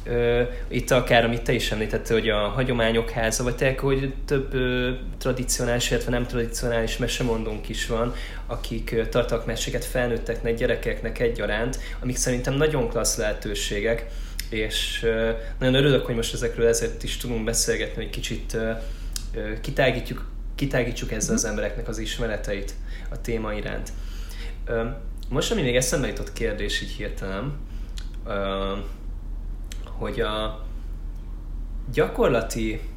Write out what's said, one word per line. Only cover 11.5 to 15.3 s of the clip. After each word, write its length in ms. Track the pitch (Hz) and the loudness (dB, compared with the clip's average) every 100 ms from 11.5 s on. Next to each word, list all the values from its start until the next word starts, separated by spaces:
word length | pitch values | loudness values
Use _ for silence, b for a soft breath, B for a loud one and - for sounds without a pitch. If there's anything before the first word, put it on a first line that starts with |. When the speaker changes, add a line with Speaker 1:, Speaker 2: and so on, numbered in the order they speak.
| 107 120 - B B | 0 0 -2 B B
Speaker 1:
amik 140 | 123 127 | -2 0
szerintem 380 | - 123 135 | 2 2 2
nagyon 360 | 135 156 147 113 | 4 4 4 2
klassz 280 | 117 107 - | 2 0 2
lehetőségek, 880 | 107 120 110 98 - 104 110 117 - B B B - | 0 0 -2 -2 -2 0 2 0 -2 B B B -4
és, 540 | 113 107 - - - | -2 0 0 -2 0
ö, 280 | 117 113 113 | 2 2 2